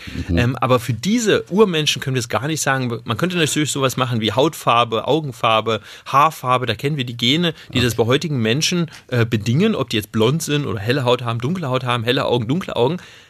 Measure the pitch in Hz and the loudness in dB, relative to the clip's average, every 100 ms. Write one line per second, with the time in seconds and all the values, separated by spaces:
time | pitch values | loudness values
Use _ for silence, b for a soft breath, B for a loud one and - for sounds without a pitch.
0 | B B 87 87 120 135 123 123 120 110 | B B -2 0 0 0 2 2 0 -2
1 | 165 233 220 131 - 185 208 160 147 131 | 0 0 2 2 2 2 2 2 0 -2
2 | - 127 120 107 143 156 - 135 123 113 | -2 -4 -2 -2 -2 -2 0 0 -2 -4
3 | - 120 180 180 151 151 151 143 135 - | -4 -2 -2 0 0 0 -2 0 0 0
4 | 127 120 107 113 156 - - 117 117 110 | -2 0 0 2 2 0 2 2 2 0
5 | - 151 147 120 117 110 110 107 B B | 0 0 -2 -2 2 2 2 -2 B B
6 | - 135 156 147 127 127 123 104 143 151 | 0 4 4 2 0 0 0 -2 -4 -4
7 | 123 117 120 151 170 156 B 127 120 117 | -6 -2 0 2 0 -4 B 0 0 2
8 | 113 143 165 139 110 131 - 175 165 B | 2 2 0 0 0 0 0 0 -2 B
9 | B 123 117 117 117 127 220 208 131 110 | B 0 0 0 0 2 2 0 -2 -4
10 | 101 113 113 160 151 147 127 95 104 139 | -2 2 2 2 -2 -2 -2 -4 -2 -2
11 | 123 123 120 117 123 185 143 127 123 120 | 2 0 0 -4 -2 -4 -2 -4 -2 -2
12 | 113 131 113 120 107 165 - - 123 175 | 0 0 0 0 0 -2 -2 0 0 0
13 | B B | B B